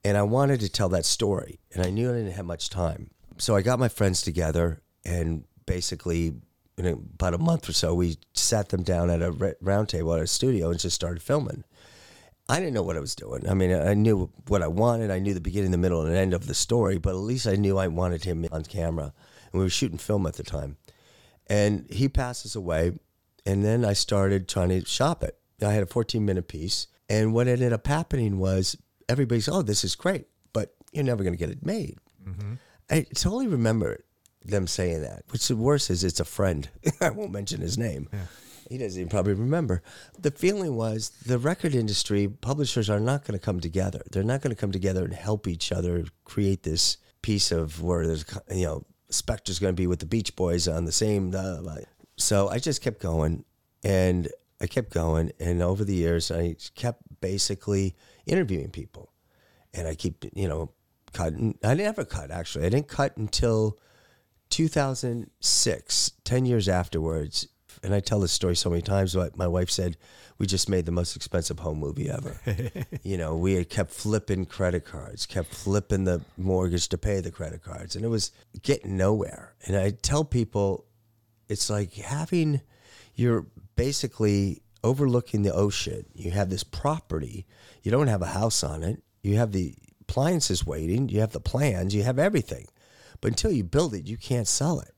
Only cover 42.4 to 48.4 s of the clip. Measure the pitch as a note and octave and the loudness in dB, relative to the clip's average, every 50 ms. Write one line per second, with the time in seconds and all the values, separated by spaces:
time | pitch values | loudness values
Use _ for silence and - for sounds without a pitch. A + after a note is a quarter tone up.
42.4 | - A#2+ C#3 D3 D3 B2 - B2 G#2+ G2 G#2+ G2+ A2 A#2+ C#3 C#3+ - - A2 F#2 | -4 -4 -2 0 -2 -2 0 0 0 2 2 2 2 0 0 -2 -2 -4 -6 -4
43.4 | - - G2 F2+ E2+ E2+ E2 F#2 F#2 G2 - - - - - G2 G2 A2 B2+ C3+ | -2 -2 -2 -2 -2 -2 -2 0 0 0 -4 -6 -12 -4 -2 -2 0 0 0 0
44.4 | - C#3 A#2 - - G2+ F#2 F#2+ F#2 F#2+ F#2 F#2 F#2 F2+ F#2 F#2+ - G#2+ G#2+ G2+ | -2 -2 -2 -2 -4 -2 -2 0 0 0 0 0 -2 -2 -4 -6 -2 -2 -2 -2
45.4 | - G2 F2 E2 - - - F#2+ F2 F2+ F2 F2 D#2+ F2 _ _ _ - - - | -2 -4 -4 -4 -2 -2 -2 0 0 0 0 0 -2 -4 _ _ _ -8 -2 0
46.4 | G#2 G2 G2 F#2 - - D#2+ F2 - - - - _ _ _ _ - - G#2+ G2+ | 2 2 2 0 0 -2 0 2 2 0 0 -2 _ _ _ _ -2 0 0 2
47.4 | - - F2 E2 D#2+ D2+ D#2 D#2+ E2 F2 F2+ E2+ E2 E2 D#2+ D#2 D#2 - - G2 | 2 2 2 0 0 -2 -6 -4 -2 0 0 2 2 0 -2 -2 -6 -8 -12 -12